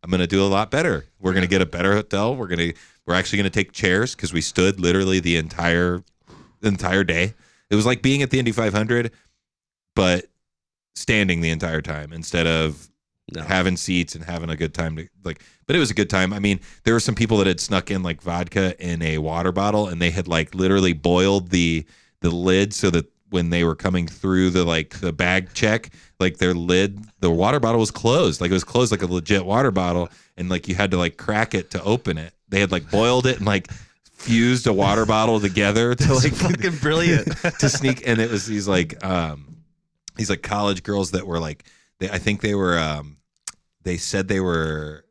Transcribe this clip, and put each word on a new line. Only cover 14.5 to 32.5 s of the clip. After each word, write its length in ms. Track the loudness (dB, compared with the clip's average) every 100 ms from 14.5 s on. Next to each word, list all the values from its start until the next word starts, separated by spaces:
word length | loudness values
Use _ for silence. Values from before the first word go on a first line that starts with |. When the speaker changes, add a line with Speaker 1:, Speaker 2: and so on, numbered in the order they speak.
Speaker 1:
a 60 | -4
good 160 | -6
time 220 | -4 -6 -6
to, 100 | -12 _
like, 200 | -14 -14 -16 _ -2
but 100 | 0
it 20 |
was 120 | 0
a 40 |
good 140 | 0 0
time. 240 | 2 0
I 60 | 0
mean, 220 | 0 0 -4 -4
there 100 | 2
were 60 | 2
some 140 | 2
people 220 | 0 2 4
that 80 | 4
had 140 | 0
snuck 300 | -2 -2 -2
in, 120 | -4
like, 200 | -4 -6
vodka 520 | -6 -6 -2 0 -2 -2
in 200 | -6 -4
a 160 | -2 -2
water 340 | -4 -2 -2
bottle, 340 | 0 0 0 -2
and 120 | 0
they 100 | -2
had, 160 | -2 -2
like, 280 | -2 -2
literally 400 | 0 2 4 2
boiled 560 | 0 2 4 4 2 2
the, 340 | 2 2 0 -6 _ _ _
the 80 | -2
lid 420 | 0 2 2 2
so 160 | 0 0
that 140 | 0 -2 _ _
when 220 | -2 0
they 140 | 2
were 100 | 0
coming 320 | 0 -2 -2 -4
through 400 | -6 0 2 4
the, 140 | 2
like, 360 | 2 0 -2 -6
the 120 | -6
bag 400 | -2 0 0 -2
check, 380 | -2 0 0 -4 -20 _ _
like, 200 | -2 0
their 160 | 0
lid, 500 | 0 0 2 2 -4 -18 _
the 100 | 0
water 300 | 2 2 2
bottle 200 | 2 2
was 100 | 0
closed. 500 | 0 2 2 2 0
Like, 100 | 0
it 40 |
was 100 | 0
closed 260 | 0 0 0
like 100 | 0
a 40 | -2
legit 380 | -4 0 -2
water 260 | 2 0 2
bottle, 380 | 0 0 -2 -4 -10 _ -10
and, 100 | -4
like, 180 | -4 -4
you 80 |
had 160 | -2 0
to, 40 | 2
like, 220 | -2 -4
crack 340 | -4 -2 0
it 160 | -2 -4
to 100 | -6
open 340 | -2 -2 -2 -6
it. 160 | -8 _
They 120 | _